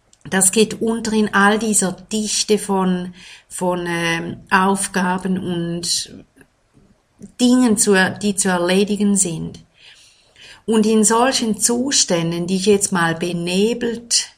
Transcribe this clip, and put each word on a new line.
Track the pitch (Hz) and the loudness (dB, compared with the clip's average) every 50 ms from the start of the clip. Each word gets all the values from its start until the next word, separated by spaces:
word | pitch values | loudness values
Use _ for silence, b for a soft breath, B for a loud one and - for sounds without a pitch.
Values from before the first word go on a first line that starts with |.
| _ _ _ _ _ 151 | _ _ _ _ _ -4
Das | 185 190 190 - | 0 2 2 4
geht | - 226 214 214 - - | 4 4 2 2 0 -2
unter | 226 220 226 233 226 220 220 | -2 -2 -2 -2 -4 -2 0
in | 214 214 202 - | 0 0 2 2
all | 196 202 202 214 | 2 4 4 2
dieser | 214 226 214 208 - 190 175 180 | 2 0 0 0 0 0 -2 -4
Dichte | - - _ 214 214 214 214 - - - - 214 202 | -8 -10 _ -6 -6 -4 -4 -4 -4 0 0 0 0
von, | 196 - 196 190 190 185 180 180 180 180 B B B B B B B | 0 -2 -2 0 0 0 0 -2 -4 -10 B B B B B B B
von, | B - - 185 180 180 175 175 | B -10 -6 -4 -2 -2 -2 -4
ähm, | 175 170 170 170 165 165 165 170 170 170 - - - | -4 -4 -2 -2 -2 -2 -4 -4 -8 -12 -12 -2 0
Aufgaben | 196 190 190 196 196 196 - - - 185 190 180 185 185 - 190 185 185 | 2 4 4 2 2 0 -2 -4 -2 -2 0 0 -2 -2 -2 -2 -2 -2
und | - 185 175 170 170 170 170 175 175 - - - - - - - - _ _ _ - _ _ _ _ _ _ _ _ _ _ _ _ _ _ _ 202 - _ - | -4 -4 -4 -4 -4 -4 -6 -6 -4 -4 -4 -6 -6 -10 -14 -20 -20 _ _ _ -20 _ _ _ _ _ _ _ _ _ _ _ _ _ _ _ -20 -20 _ 0
Dingen, | 247 240 247 254 254 233 208 | 2 4 4 4 4 2 2
zu | 208 - 208 196 | 2 2 4 4
er-, | 185 185 - | 4 2 0
die | - - 208 208 196 | -2 -4 -4 -4 -2
zu | - - 190 | -2 -2 0
erledigen | 180 175 175 180 185 196 208 196 208 202 208 202 202 | 0 0 0 2 2 2 2 0 0 0 0 2 2
sind. | 190 180 175 160 160 165 170 - - - _ B B B B B B B B B B B B B B B B B B B | 0 0 -2 -4 -6 -8 -10 -12 -16 -20 _ B B B B B B B B B B B B B B B B B B B
Und | 202 226 220 208 | 0 2 2 4
in | 220 220 220 214 | 4 4 4 4
solchen | 208 226 226 247 269 262 - 240 220 202 | 4 4 4 2 2 0 0 -2 -2 -2
Zuständen, | - - - 240 240 254 285 - - - - 180 170 165 165 170 170 175 | -2 0 0 0 0 -2 0 0 0 2 2 0 0 0 -2 -2 -4 -2
die | 175 190 | -2 -2
ich | 185 185 | 0 4
jetzt | 214 202 196 - - | 4 4 4 2 0
mal | 190 175 170 165 165 | 0 0 0 0 0
benebelt | 165 185 180 180 170 170 180 180 190 208 226 240 240 240 233 226 233 - - - - - - - | -2 -4 -4 -4 -4 -4 -2 0 0 0 0 0 -2 -4 -6 -6 -8 -4 -2 -2 -2 -2 -4 -12